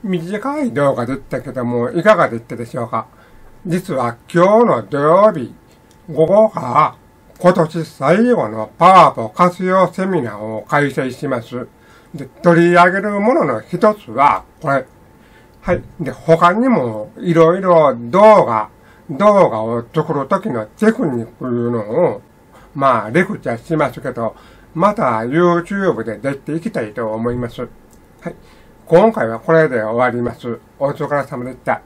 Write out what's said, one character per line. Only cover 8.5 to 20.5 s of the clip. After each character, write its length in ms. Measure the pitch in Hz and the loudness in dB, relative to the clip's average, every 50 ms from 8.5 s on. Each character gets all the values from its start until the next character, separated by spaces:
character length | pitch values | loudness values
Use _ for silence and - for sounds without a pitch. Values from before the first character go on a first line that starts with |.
| 110 110 107 - - | -6 -8 -10 -10 -2
パ 80 | - 165 | 4 6
ワ 260 | 180 190 185 160 139 | 8 8 8 8 6
ポ 180 | - 131 - - | 4 -2 -8 -8
活 340 | - - 180 180 175 - 185 | -2 0 0 0 0 -2 -4
用 280 | 185 185 190 185 165 - | 0 2 2 2 0 -2
セ 120 | - 185 | -6 -6
ミ 140 | 196 185 165 | -4 -2 -4
ナ 100 | 123 110 | -4 -4
ー 60 | 101 | -8
を 280 | 104 107 110 110 110 - | -10 -10 -10 -10 -10 -6
開 180 | - 151 143 147 | -2 -2 0 0
催 260 | 139 135 160 139 127 | 0 -2 -4 -6 -6
し 160 | 120 - 147 | -8 -8 -6
ま 140 | 143 131 120 | -6 -6 -6
す。 260 | 120 - 123 123 117 - _ _ _ - - - _ _ - | -6 -8 -12 -12 -12 -12 _ _ _ -20 -20 -20 _ _ -16
で、 100 | - 135 | -16 -16
取 440 | 120 _ - - 170 170 165 170 175 | -16 _ -2 2 2 4 4 4 4
り 40 | 175 | 6
上 180 | 175 175 185 | 6 4 4
げ 100 | 180 202 | 2 -2
る 180 | 196 208 208 202 | -4 -4 -4 -2
も 140 | 202 220 269 | 0 0 0
の 100 | 330 220 | 0 0
の 160 | 143 120 110 | -2 -4 -6
一 320 | - - - 165 - 214 208 | -8 -8 -4 0 0 0 0
つ 140 | 214 - - | 0 -10 -10
は 320 | 107 127 139 143 104 92 - - _ _ | -2 0 2 2 2 -2 -6 -14 _ _
こ 80 | - 147 | -4 -2
れ。 160 | 139 131 127 - _ _ - _ _ _ _ _ _ - - _ _ - | -2 -2 -2 -6 _ _ -20 _ _ _ _ _ _ -20 -20 _ _ -14
は 120 | - - 180 | -6 -4 -4
い。 100 | 123 - - - - | -4 -6 -14 -12 -10
で、 120 | 170 - | -10 -10
他 420 | 120 - - - 165 160 170 175 185 | -10 -8 2 2 2 4 4 2 2
に 160 | 220 247 269 | 2 0 0
も 420 | 233 175 127 117 110 107 107 - - | 0 0 -2 -4 -6 -8 -12 -12 -14
い 160 | - - 180 165 | -8 -4 0 4
ろ 220 | 165 160 165 175 | 4 4 4 4
い 60 | 196 | 0
ろ 320 | 190 185 175 165 156 139 123 | 2 4 4 4 4 4 0
動 500 | 117 120 117 123 190 208 220 214 190 139 | -2 -8 -2 2 6 8 8 8 6 4
画、 240 | 117 113 110 107 - - _ _ - - _ _ - | 2 0 -2 -4 -6 -12 _ _ -20 -20 _ _ -14
動 380 | 143 131 202 208 208 196 175 127 | -6 2 2 4 6 6 4 2
画 100 | 113 110 | 2 -2
を 220 | 110 110 117 120 117 - - | -4 -4 -4 -6 -8 -4 -4
作 180 | 156 151 160 156 | -4 -2 -2 -4
る 120 | 143 135 | -6 -2
時 220 | - 196 190 - | -2 -4 -4 -2
の 160 | 214 | -6